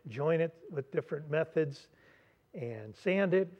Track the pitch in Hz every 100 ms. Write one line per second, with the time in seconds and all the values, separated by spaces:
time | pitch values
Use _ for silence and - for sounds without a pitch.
0 | 135 113 151 165 165 - - 151 135 160
1 | - 151 151 151 160 160 147 135 - _
2 | - - _ _ _ 196 120 110 107 -
3 | 190 190 190 185 185